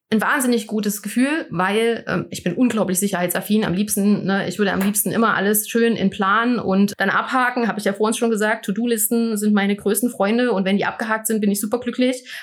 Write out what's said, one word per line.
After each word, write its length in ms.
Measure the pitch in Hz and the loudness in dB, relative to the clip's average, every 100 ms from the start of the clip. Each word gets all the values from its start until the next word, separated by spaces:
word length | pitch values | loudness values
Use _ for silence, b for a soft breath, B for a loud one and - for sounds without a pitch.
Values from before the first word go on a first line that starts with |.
| _ | _
ein 100 | 220 | 0
wahnsinnig 460 | 196 277 254 240 220 | 2 2 2 0 0
gutes 340 | 214 208 202 | -2 -2 -4
Gefühl, 460 | 202 247 269 320 - | -4 0 0 0 -4
weil, 540 | 175 185 214 233 226 - | -2 0 2 0 0 -2
ähm, 180 | 175 - | -4 -4
ich 120 | - | -6
bin 120 | - - | -4 2
unglaublich 440 | 247 214 165 185 | 2 2 0 0
sicherheitsaffin. 640 | 202 175 180 185 185 214 | -2 0 -2 -2 0 0
Am 100 | 208 | 2
liebsten, 520 | 180 208 208 202 202 180 | 0 -2 0 2 2 2
ne, 200 | 196 180 | -2 -2
ich 80 | 175 | -2
würde 160 | 202 | 0
am 80 | 180 | 2
liebsten 300 | 196 202 196 | 0 0 -2
immer 240 | 208 226 175 | 0 2 2
alles 340 | 196 208 - | 0 0 0
schön 260 | 233 233 214 | 0 2 2
in 140 | 196 | 0
Plan 500 | - 190 208 240 233 | 0 2 2 2 0
und 340 | 190 190 202 - | 2 2 2 2
dann 120 | 196 | 0
abhaken. 580 | 170 - 254 247 247 226 | 0 0 0 0 0 -2
Hab 80 | 190 | -2
ich 80 | 208 | -2
ja 80 | |
vorhin 240 | 196 214 226 | 0 0 0
schon 120 | 233 | 0
gesagt, 360 | 214 214 226 - | 0 0 -2 -4
To-Do-Listen 720 | 202 240 226 - 233 226 214 | -4 -2 -2 0 0 0 0
sind 160 | 214 | 2
meine 220 | 208 196 202 | 2 2 0
größten 320 | 196 226 240 | 0 0 0
Freunde 420 | - 196 233 247 | 0 0 2 2
und 140 | 196 190 | 0 2
wenn 120 | 196 | 0
die 80 | 143 | 0
abgehakt 420 | - 220 220 214 | -4 -4 -2 -2
sind, 120 | 220 | 0
bin 120 | 208 | 0
ich 100 | 202 | 0
superglücklich. 680 | 214 240 247 226 254 262 B B | -2 -2 -2 0 0 0 B B